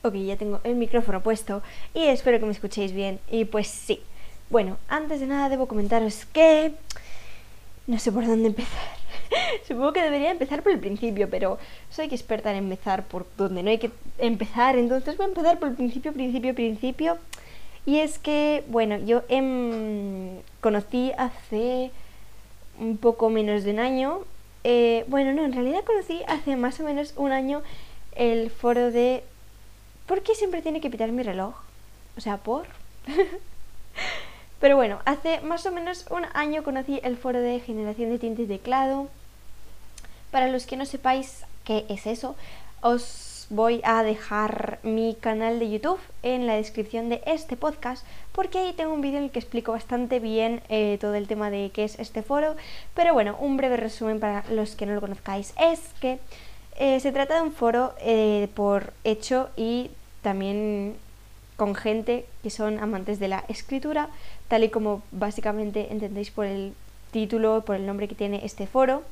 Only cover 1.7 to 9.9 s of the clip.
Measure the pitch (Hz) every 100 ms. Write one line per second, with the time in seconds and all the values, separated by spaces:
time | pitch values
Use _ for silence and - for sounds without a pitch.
1.7 | - - 330 311 247 254 233 214 202 202
2.7 | 220 196 190 196 196 - 226 214 214 202
3.7 | - - - - - - - - 226 190
4.7 | 190 - 294 302 294 269 285 277 269 262
5.7 | 214 202 226 220 - - 311 320 311 320
6.7 | 302 - - - - - - - - -
7.7 | - - 226 240 208 226 226 226 214 -
8.7 | - - - - - - 679 719 466 -
9.7 | 240 277